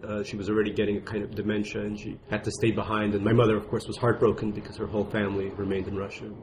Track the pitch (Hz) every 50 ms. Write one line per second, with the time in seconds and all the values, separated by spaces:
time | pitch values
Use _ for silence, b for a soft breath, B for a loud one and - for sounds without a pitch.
0 | - 110 107 104 101 - 113 101 95 101 107 110 104 104 95 110 104 104 104 95
1 | - - 110 104 101 - 104 104 98 104 107 104 104 - - 104 104 107 104 104
2 | 104 110 - - - - 107 107 - - - - 117 113 104 107 - 101 107 107
3 | 107 104 101 101 98 110 117 120 117 110 107 98 - - 120 110 - - 107 -
4 | 120 120 110 - 123 107 95 - 113 107 98 107 - - - - 107 85 107 104
5 | 98 - - 107 101 98 101 98 98 98 95 101 98 98 98 95 92 98 98 95
6 | 98 98 - - 113 107 104 -